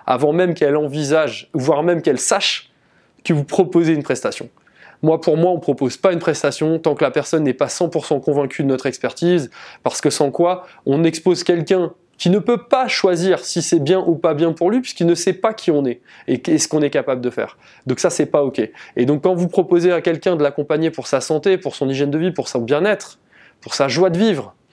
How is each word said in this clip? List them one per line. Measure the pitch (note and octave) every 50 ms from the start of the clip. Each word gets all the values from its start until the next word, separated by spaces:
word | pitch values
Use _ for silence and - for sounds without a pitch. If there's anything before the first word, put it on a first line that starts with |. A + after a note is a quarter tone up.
| -
avant | - C3 B2 C#3+ D3 D3+
même | F3 F#3 F3+ D#3+
qu'elle | - D#3 C#3+ C#3+
envisage, | D3+ D3+ C#3+ C#3 D#3 D3 C#3 D3+ D#3+ D#3 C3 A2+ - - - -
voire | D3 B2+ D3 D#3 C#3+
même | D#3+ F3 F3 D#3+ -
qu'elle | D#3+ C3+ A#2+
sache | - - - G3+ - - - - - _ _ _ _ _ _ _ _ _ _ _ -
que | - E3+
vous | D3 C#3+
proposez | - - G3 F#3 E3+ F3+ E3+ E3+ D#3+ E3
une | D3 C#3
prestation. | - C3 B2 - A2 - - C3 A#2 _ _ _ _ _ _ - - - _ -
Moi, | D#3 D#3+ D#3+
pour | - F3 D3+
moi, | D#3+ E3 F3+
on | F3+ -
propose | - - C3+ A2+ C#3 B2 -
pas | - - G3
une | F3
prestation | E3 - E3+ D3+ - - C#3+ - - D#3 D#3 E3 D#3+
tant | D#3+ D#3+ C#3+
que | - D3+
la | C3+
personne | B2 D3 C#3+ - - D#3+ D#3
n'est | C#3 B2
pas | - C#3+ -
cent | - - F3
pour | E3 - D#3+ -
cent | - D#3 C#3
convaincue | - - C#3+ C#3+ C#3+ B2+ - - D3+
de |
notre | C3+ C3 B2+ -
expertise, | C#3 B2+ - - A#2+ - - E3 F3 F3+ E3+ C#3 A2+ - - - - - - -
parce | B2 - -
que | - D3
sans | - - D3+ C#3
quoi, | - - E3+ F3 F#3 F3+ - - - - -
on | C#3+ C3+ D3+ E3
expose | E3 D#3+ - - F#3 F3 F3 -
quelqu'un | - F3+ E3+ D#3+ - F#3+ F#3 F3 E3 - _ _ _ _
qui | - - F3
ne | F#3 G#3
peut | - - A#3+ A#3 -
pas | - - B3+ C4
choisir | G#3+ - - - F#3+ F3+ E3 E3+ F#3+ F3 D3 -
si | - - F3
c'est | D#3+ - - E3
bien | C#3 C#3 F#3+ F#3+
ou | E3+ E3+ E3
pas | - - E3 D#3
bien | C#3+ E3+ E3 D#3+
pour | - E3+ F#3
lui, | A3 C4
puisqu'il | B3 - - - F3
ne | E3+ E3+
sait | E3+ - F#3+ F3+
pas | F3+ - A3 A3
qui | A3 - -
on | D#3 D3 C#3
est | B2+ A#2+ - _ _ - - -
et | - C3+ A#2+
qu-, | - -
et | D#3
ce | D3+ -
qu'on | - D3+ D#3
est | D3 C#3+
capable | - C#3+ B2+ - C3 B2+
de | B2 B2
faire. | - - - - - _ _ - - _ -
Donc | - B2+ -
ça, | - F3
c'est | E3+ - D3+
pas | - - D3+ C#3+
OK. | C3 B2 - A2 A2 - - - - -
Et | - B2
donc, | C3 D3 C#3+
quand | - F3+ F#3
vous | E3+ F3+
proposez | E3+ - G3 F3 - F3+ E3+ E3+ F3+
à | F3+ E3
quelqu'un | D#3+ F3 E3 D#3+ - F#3+ F3+
de | D#3
l'accompagner | D3 C#3+ C#3 - C#3+ - D#3 D#3 D#3+ D#3+
pour | D#3+ - B2
sa | - - C3
santé, | - - D#3+ D3+ D3+ G3+ F#3+ F3+
pour | F#3+ C#3 -
son | - C#3+
hygiène | C3+ C3+ C3 C#3+ C#3+
de | C#3+
vie, | D#3+ E3 F#3
pour | E3 - -
son | - - B2+
bien-être, | A#2+ A2+ C#3+ D3+ F3 G#3 G#3 - - - - _ _ _ _ _ - - _ _
pour | - - -
sa | - C#3
joie | C3+ B2 D#3 F#3 F#3
de | E3
vivre, | F3 A3 A3+ F#3 C#3 A2 - - _ _ _